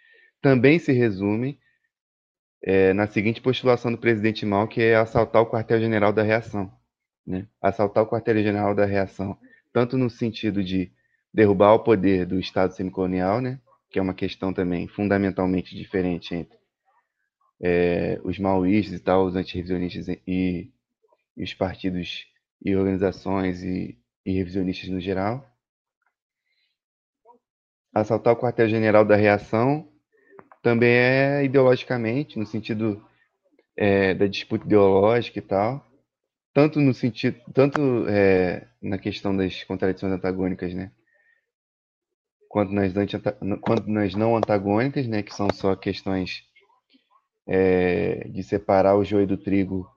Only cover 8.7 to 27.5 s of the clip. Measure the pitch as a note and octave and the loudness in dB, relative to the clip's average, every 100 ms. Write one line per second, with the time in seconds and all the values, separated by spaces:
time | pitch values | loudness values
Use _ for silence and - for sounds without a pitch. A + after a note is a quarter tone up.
8.7 | G#2 G2+ G2 F#2+ - G2 - - _ _ | 2 0 0 -2 -6 -8 -8 -16 _ _
9.7 | A#2+ A#2+ C3 B2 - A#2 G#2+ G#2+ G2 F#2 | -2 0 0 -2 -2 -6 -4 -4 -2 -2
10.7 | F#2+ F2+ _ _ _ _ - G#2 G2 G2+ | -2 -4 _ _ _ _ 4 4 6 6
11.7 | A2+ A2+ G#2+ F#2+ F#2 F2+ F#2 F#2 G2+ F#2 | 6 4 2 2 0 0 -4 -4 -2 -2
12.7 | - F#2 F#2+ F#2 F#2 F#2 A2 B2+ C3+ _ | -2 -6 -4 -4 -2 0 -2 -4 -8 _
13.7 | _ _ G#2 F#2+ F#2 F#2 - F#2+ F#2 F2+ | _ _ -4 -4 -4 -8 -6 -6 -4 -4
14.7 | F2 F2+ - G2+ G2+ G2 F#2 F#2 F#2 - | -4 -6 -6 0 2 0 0 -2 -2 -4
15.7 | - - F#2+ F2+ E2+ - E2+ E2 _ _ | -12 -6 -4 -2 -4 -6 -10 -10 _ _
16.7 | _ _ _ _ _ _ _ _ _ F2+ | _ _ _ _ _ _ _ _ _ -2
17.7 | F2 F2 F2 F2+ F#2 - F2+ F#2+ F#2+ F2+ | 0 0 0 -4 -6 -6 -4 -2 0 2
18.7 | G#2 F#2+ F2 - F#2 F#2+ F#2 F2+ F#2 F2 | 0 -2 -4 0 2 2 -2 -6 -8 -6
19.7 | F2+ F2+ G#2 F#2 F2 - F#2 F#2 F2 D#2+ | -6 -6 -8 -10 -10 -6 -2 -2 -4 -10
20.7 | _ _ _ _ _ _ - F2+ - F#2+ | _ _ _ _ _ _ -14 -12 -6 -6
21.7 | E2+ F#2+ F2+ F2 - - _ _ _ - | -4 -8 -6 -8 -12 -18 _ _ _ -4
22.7 | F#2+ G2 F#2+ F#2+ F2+ G2 F#2+ F#2 F2+ F#2 | 0 0 0 -2 -4 -6 -4 -4 -6 -8
23.7 | F#2 F2+ - _ _ - F#2+ F2 F#2+ F#2 | -8 -8 -14 _ _ -6 -4 -4 -4 -4
24.7 | F#2 F#2+ F#2 F2+ F#2+ G2+ B2+ - _ _ | -6 -8 -8 -6 -4 -4 -6 -12 _ _
25.7 | _ _ _ _ _ _ _ _ _ _ | _ _ _ _ _ _ _ _ _ _
26.7 | _ _ _ _ _ A4+ B3 _ | _ _ _ _ _ _ _ _